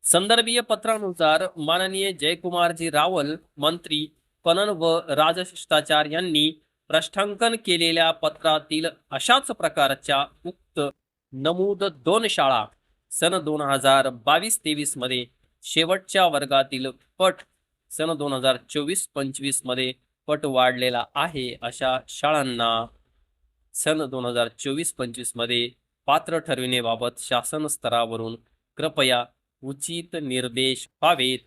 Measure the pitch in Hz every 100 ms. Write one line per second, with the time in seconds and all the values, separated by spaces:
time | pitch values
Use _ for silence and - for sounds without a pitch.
0 | - 170 196 233 226 240 233 214 214 220
1 | 202 175 160 160 185 165 151 170 190 190
2 | 196 180 143 170 180 175 170 165 165 147
3 | 160 185 143 160 _ - 147 170 - 151
4 | 151 _ _ _ 170 170 208 185 165 165
5 | 165 139 156 170 180 - - 156 151 151
6 | 151 156 180 151 151 156 _ _ _ 156
7 | 156 196 208 202 233 226 226 175 165 165
8 | 165 165 151 151 160 156 151 156 160 -
9 | _ 139 - 254 269 247 214 - 139 135
10 | - 139 143 _ 170 185 _ - 143 -
11 | _ _ _ 131 143 180 196 196 196 151
12 | 123 208 226 - 143 123 107 _ _ _
13 | _ - 165 185 151 151 143 139 131 135
14 | 131 123 113 156 202 - 156 151 143 147
15 | 127 127 123 _ _ _ - - 165 190
16 | 190 196 180 147 139 135 135 131 131 -
17 | _ _ 185 180 - _ _ _ _ -
18 | 160 160 143 135 131 127 _ 151 147 190
19 | - - 139 131 139 135 131 127 127 127
20 | _ _ - 151 151 131 127 127 127 123
21 | - - 160 151 127 - 120 - 131 131
22 | - - 143 151 135 120 117 113 117 _
23 | _ _ _ _ _ _ _ - - 156
24 | 143 131 123 120 117 _ 143 139 170 -
25 | 123 117 120 123 117 120 120 123 _ _
26 | - 151 - 160 160 131 127 127 117 113
27 | 120 - - 123 - 156 151 - 120 117
28 | 117 113 113 113 _ _ _ - 156 151
29 | 131 123 120 _ _ _ 135 139 - 165
30 | 170 170 147 127 127 117 131 127 - _
31 | 151 170 127 127